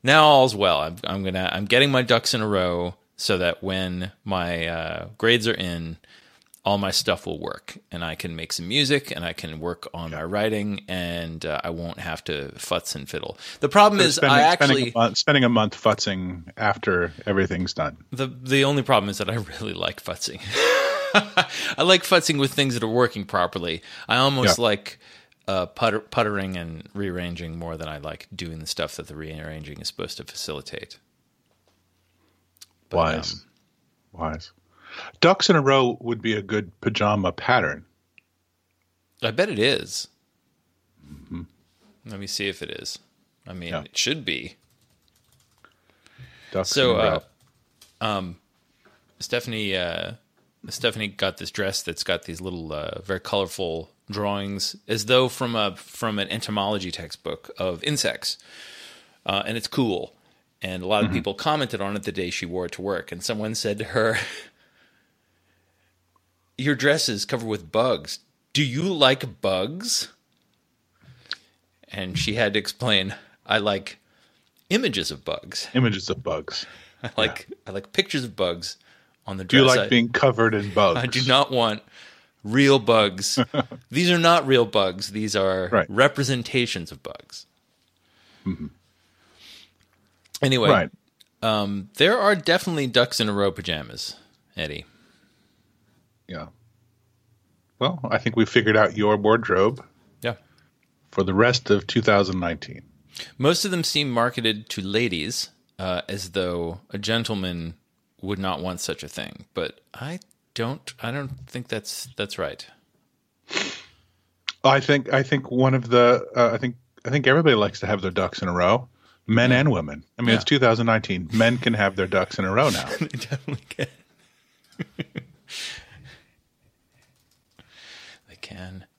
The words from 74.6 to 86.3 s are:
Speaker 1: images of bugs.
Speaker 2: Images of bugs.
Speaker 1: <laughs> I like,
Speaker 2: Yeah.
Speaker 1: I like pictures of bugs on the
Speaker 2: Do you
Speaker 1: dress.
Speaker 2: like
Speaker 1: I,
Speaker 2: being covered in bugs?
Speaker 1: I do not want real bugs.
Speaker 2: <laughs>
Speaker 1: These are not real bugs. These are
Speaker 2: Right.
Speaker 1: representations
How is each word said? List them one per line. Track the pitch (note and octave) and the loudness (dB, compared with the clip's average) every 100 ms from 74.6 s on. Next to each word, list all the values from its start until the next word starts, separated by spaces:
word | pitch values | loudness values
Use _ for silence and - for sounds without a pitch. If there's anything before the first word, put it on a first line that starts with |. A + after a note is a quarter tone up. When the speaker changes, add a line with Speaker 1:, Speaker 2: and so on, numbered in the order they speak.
| _ | _
Speaker 1:
images | G#3 A#3 G2+ D#2+ | 0 0 -2 -4
of | C#2+ | -6
bugs. | - - - - - | -8 -8 -8 -12 -4
Speaker 2:
Images | B2+ A#2+ G2 - | 0 2 0 -6
of | - | -6
bugs. | - D#2+ D2 - - - | -4 -6 -6 -10 -12 -18
Speaker 1:
<laughs> | - _ | -20 _
I | A2+ - | -8 -2
like, | A2 - - | -2 -4 -16
Speaker 2:
Yeah. | - - | -18 -10
Speaker 1:
I | |
like | G2 - | -12 -4
pictures | - F#3+ D3 | -4 -2 -4
of | B2 F2+ | -6 -2
bugs | F#2 F2 E2+ - _ _ _ _ - | -2 -2 -10 -14 _ _ _ _ -12
on | F#2+ | -10
the | |
Speaker 2:
Do | F#2 C3 | 2 6
you | |
Speaker 1:
dress. | C3 B2+ | 6 4
Speaker 2:
like | G#2 | 4
Speaker 1:
I, | |
Speaker 2:
being | A#2+ A#2 | 2 2
covered | - C3+ A2+ A2+ | 2 2 4 2
in | G#2+ G2+ | 2 0
bugs? | G2+ G2 G2+ | 2 4 2
Speaker 1:
I | B2 | -2
do | B2 B2 | -2 2
not | C3 C#3+ | 2 2
want | B2+ A#2 G#2+ _ - - - _ _ | 2 0 -2 _ -20 -20 -20 _ _
real | G#2 B2 C#3 C#3 | -2 4 6 6
bugs. | A2 A2+ G#2 F#2 G2+ - A#2+ D3 | 6 6 4 0 -2 0 0 -2
Speaker 2:
<laughs> | C3+ B2+ _ | -4 -10 _
Speaker 1:
These | C#3 F3 | 0 2
are | F3 | 4
not | E3+ E3+ C3+ | 6 4 6
real | C3 A2 | 4 4
bugs. | G#2+ F#2+ F#2 G2+ | 2 0 -2 -8
These | G#2 G#2+ G#2 | -6 -2 0
are | F#2+ F#2+ F2+ | 2 0 2
Speaker 2:
Right. | A2+ - | 0 0
Speaker 1:
representations | G#2 C#3 C#3+ C3 | 4 4 4 -2